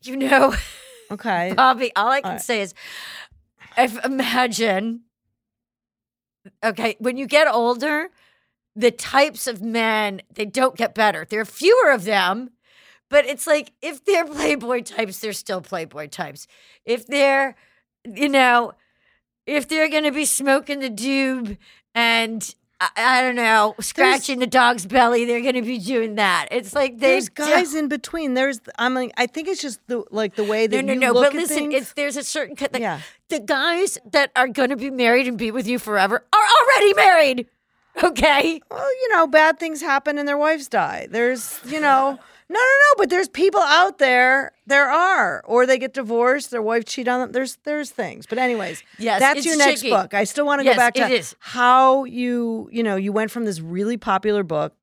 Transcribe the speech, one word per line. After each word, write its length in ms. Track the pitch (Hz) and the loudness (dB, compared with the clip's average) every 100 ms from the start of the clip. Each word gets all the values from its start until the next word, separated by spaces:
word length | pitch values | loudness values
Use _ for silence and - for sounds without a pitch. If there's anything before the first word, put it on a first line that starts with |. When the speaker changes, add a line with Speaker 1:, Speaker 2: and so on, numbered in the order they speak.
Speaker 1:
You 140 | 254 269 | -10 -6
know, 380 | 269 269 269 - - - | 2 4 4 0 -8 -18
<laughs> 280 | - 494 _ | -20 -20 _
Speaker 2:
Okay. 420 | 208 233 185 175 196 | -10 -4 -2 -2 2
Speaker 1:
Bobby, 340 | 254 240 254 190 | 2 2 -2 -2
all 120 | 214 | 0
I 100 | 269 | 0
can 80 | 277 | -4
Speaker 2:
All 20 | 175 | -10
right. 40 | |
Speaker 1:
say 180 | - 226 | -4 -4
is, 100 | 196 - - - - - - _ _ _ - - | -4 -10 -20 -18 -16 -18 -20 _ _ _ -12 0
if, 260 | 247 226 | 0 0
imagine, 960 | 262 269 240 240 254 202 226 190 220 233 _ _ _ _ _ _ _ _ _ _ _ _ _ _ - _ | -6 -2 -2 0 -2 -2 -2 -2 -4 -8 _ _ _ _ _ _ _ _ _ _ _ _ _ _ -20 _
okay, 320 | 214 202 226 - | -6 -2 -6 -4
when 160 | 226 247 | -4 -4
you 100 | 269 | 0
get 220 | 294 311 | 2 4
older, 640 | 233 233 240 285 302 339 _ _ _ _ _ _ - | 2 0 0 -2 -4 -6 _ _ _ _ _ _ -2
the 140 | 240 | -2
types 560 | 240 - 262 294 196 - | 0 -2 2 2 0 -8
of 140 | 220 | -8
men, 600 | 220 226 226 214 208 196 - | -6 -2 0 0 -2 -6 -16
they 120 | - | -10
don't 320 | 214 247 254 254 | -8 0 0 0
get 180 | 226 | -6
better. 320 | - 214 165 160 | 0 0 0 -6
There 120 | 214 | -8
are 40 | 214 | -8
fewer 440 | - 330 480 403 | -2 4 4 4
of 140 | 262 | 2
them, 460 | 185 202 180 202 254 _ _ _ _ _ _ | 2 0 0 -2 -8 _ _ _ _ _ _
but 160 | 285 247 | 2 2
it's 200 | 277 - | -4 -2
like, 260 | 302 - _ | -2 -2 _
if 220 | 302 285 | -12 -8
they're 200 | - 392 330 | 0 0 0
Playboy 560 | 294 311 294 233 247 | -4 -2 -2 -2 -6
types, 360 | 240 - 220 190 | -6 -8 -8 -6
they're 120 | 220 | -10
still 280 | 196 - 190 | -10 -8 -10
Playboy 480 | 160 185 160 147 151 | -8 -10 -10 -12 -14
types. 380 | - 160 139 - _ _ _ | -12 -12 -12 -20 _ _ _
If 220 | - 233 233 | -6 -6 -2
they're, 500 | 285 277 269 269 226 _ _ _ _ | 2 2 2 0 -6 _ _ _ _
you 240 | - 196 294 | -20 -4 0
know, 440 | 277 254 240 226 - _ _ _ _ _ _ - | 4 4 4 0 -8 _ _ _ _ _ _ -4
if 200 | 285 262 | -4 -2
they're 220 | 320 311 | 0 0
gonna 240 | 302 302 | 2 0
be 140 | 277 294 | -2 -2
smoking 540 | - 277 269 277 285 | -2 0 0 0 -8
the 100 | 269 | -8
doob 680 | 208 240 269 269 262 226 202 _ _ _ | -6 -4 0 0 -2 -8 -12 _ _ _
and, 600 | 226 233 226 226 226 - - _ _ | -2 0 2 -2 -6 -12 -16 _ _
I, 100 | 185 - | -6 0
I 240 | 233 254 | 2 2
don't 120 | 254 | 2
know, 400 | 247 233 220 214 - | 0 2 4 2 -2
Speaker 2:
There's 80 | 208 | -10
Speaker 1:
scratching 520 | - 262 262 262 262 | 2 2 4 0 -4
the 60 | 254 | 0
dog's 380 | 254 240 247 180 | 4 4 2 0
belly, 380 | 254 240 240 | 2 4 4
they're 160 | 240 240 | 0 -2
gonna 220 | 247 254 | 0 -2
be 160 | 226 247 | -4 -8
doing 380 | 185 254 226 208 | -4 -2 -2 0
that. 320 | 202 175 147 | 0 0 -2
It's 240 | 247 196 | -6 -4
like 240 | 285 269 240 | -2 -4 0
they 140 | 262 | 0
Speaker 2:
There's 180 | 262 220 | 2 -2
guys 420 | - 294 302 349 | -6 0 2 0
Speaker 1:
don't 120 | 302 | -4
Speaker 2:
in 40 | 294 | -4
between. 460 | 285 - 339 302 | -6 -8 -8 -4
There's, 260 | 254 269 247 - - | -2 -2 -4 -12 -4
I'm 140 | 240 | -4
like, 160 | 254 247 - | -2 -6 -4
I 100 | 240 | -4
think 220 | - 320 | -4 -6
it's 140 | 381 | -6
just 180 | 294 220 _ | -8 -12 _
the, 160 | 240 - | -8 -6
like, 240 | 208 220 - | -4 -6 -4
the 80 | |
way 220 | 208 214 226 | -2 0 0
that 100 | 254 | 0
Speaker 1:
No, 60 | |
no, 100 | 269 | -2
Speaker 2:
you 60 | 254 | 0
Speaker 1:
no, 120 | 254 | 2
Speaker 2:
look 160 | 240 285 | 4 2
Speaker 1:
but 20 | |
Speaker 2:
at 60 | 285 | 2
Speaker 1:
listen, 160 | 339 302 | -2 -2
Speaker 2:
things. 180 | 294 | -2
Speaker 1:
it's, 180 | 262 254 | -4 -4
there's 220 | - 285 269 | -6 -6 -6
a 40 | |
certain, 340 | 277 311 262 277 | -8 -8 -8 -6
ki-, 120 | 277 | -6
the, 100 | 254 | -4
Speaker 2:
Yeah. 200 | 220 160 160 _ _ | -6 -6 -12 _ _
Speaker 1:
the 100 | 311 | -8
guys 560 | 208 285 311 339 381 - 220 | -2 -2 0 0 -2 -4 -4
that 180 | 285 277 - | 0 0 0
are 120 | 262 | -2
gonna 280 | 247 254 269 | 0 -2 -2
be 140 | 269 | -8
married 360 | 269 233 247 254 | -2 2 2 2
and 120 | 233 | -4
be 120 | 226 | -6
with 160 | 220 208 | -6 -4
you 120 | 247 | -4
forever 480 | - 208 190 226 _ | -2 0 0 0 _
are 160 | 427 415 466 | 2 6 4
already 300 | 494 539 403 | 6 6 4
married, 540 | 403 381 349 294 254 233 _ _ _ _ - | 6 6 6 4 0 -6 _ _ _ _ 0
okay? 560 | 359 311 311 285 302 320 _ | 0 2 2 4 2 -4 _
Speaker 2:
Well, 220 | - 554 508 | -8 -4 -2
you 60 | 508 | 0
know, 120 | 403 320 | 2 4
bad 320 | 302 311 311 | 6 4 2
things 220 | 330 302 | -4 -8
happen 380 | 311 277 285 294 | -2 -2 0 -4
and 100 | 285 | -2
their 80 | 285 | 0
wives 300 | 294 311 269 | 0 -2 -2
die. 400 | 220 160 85 65 | -2 -2 -6 -8
There's, 480 | 214 240 254 - - | -2 -2 -2 -8 -14
you 160 | 240 302 | -10 -2
know, 380 | 294 269 269 269 - _ _ | 2 4 2 -4 -14 _ _
no, 80 | 392 | 0
no, 60 | |
no, 300 | 508 554 587 554 | 4 6 6 4
but 140 | 381 | 2
there's 180 | 359 370 | 0 -2
people 320 | - 381 392 | 0 2 2
out 380 | 330 311 370 - | 4 4 4 2
there, 540 | 269 247 254 262 269 _ - | 2 4 4 2 0 _ 0
there 220 | 277 277 | 2 4
are, 540 | 294 359 370 208 139 | 2 2 2 0 -2
or 220 | - 233 247 | 0 2 4
they 100 | 262 | 2
get 160 | 262 | 0
divorced, 580 | 262 226 233 240 277 254 | -8 -4 0 2 0 -2
their 120 | 240 | -6
wife 240 | 214 226 220 | -2 -2 -4
cheat 200 | - 247 | -6 -2
on 140 | 247 | -2
them. 120 | 247 | -2
There's, 240 | 247 262 - | -4 -6 -8
there's 260 | - 302 285 | -8 -6 -6
things. 340 | - 190 - | -8 -10 -10
But 140 | - 226 | -8 -4
anyways, 440 | 254 233 185 160 - - | -2 -2 -6 -10 -18 -8
Speaker 1:
Yes, 240 | 226 202 | -2 2
Speaker 2:
that's 160 | 269 285 | 2 2
Speaker 1:
it's 60 | 285 | -2
Speaker 2:
your 120 | 311 | 2
next 220 | 277 277 | 2 2
Speaker 1:
tricky. 120 | 247 | 0
Speaker 2:
book. 200 | 208 185 | 0 0
I 100 | 202 | -2
still 220 | 202 - 294 | -2 -2 -2
wanna 160 | 285 | 2
Speaker 1:
Yes, 100 | 269 | 2
Speaker 2:
go 40 | 240 | 4
back 180 | 240 247 | 2 2
Speaker 1:
it 120 | 226 | 0
Speaker 2:
to 60 | |
Speaker 1:
is. 220 | 247 - - | 0 -4 -18
Speaker 2:
how 640 | - 247 247 254 262 262 | -14 0 4 6 6 4
you, 680 | 262 240 247 240 233 226 - | 0 -6 -2 -2 -2 -6 -8
you 100 | 233 | -4
know, 140 | 226 196 | -2 -2
you 160 | 196 | -2
went 180 | 202 214 | -2 -4
from 140 | 240 | -4
this 160 | 220 170 | -6 -6
really 380 | 160 180 202 233 | -8 -6 -4 -4
popular 440 | - 190 214 208 | -2 -2 0 -2
book 300 | 185 156 151 _ | -2 -4 -4 _